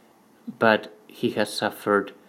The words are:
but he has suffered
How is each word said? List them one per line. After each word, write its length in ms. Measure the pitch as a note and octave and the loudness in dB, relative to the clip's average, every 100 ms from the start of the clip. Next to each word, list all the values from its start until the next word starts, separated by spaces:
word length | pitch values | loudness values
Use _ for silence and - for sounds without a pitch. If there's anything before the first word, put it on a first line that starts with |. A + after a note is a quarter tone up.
| _ _ _ _ - - | _ _ _ _ -18 0
but 340 | A2+ G#2+ - - - | 2 2 0 -20 -20
he 220 | - A#2 | -6 -2
has 220 | A2+ G#2 | 0 -2
suffered 580 | - G#2+ - - G2+ G2 - | -2 -4 -4 0 0 0 -8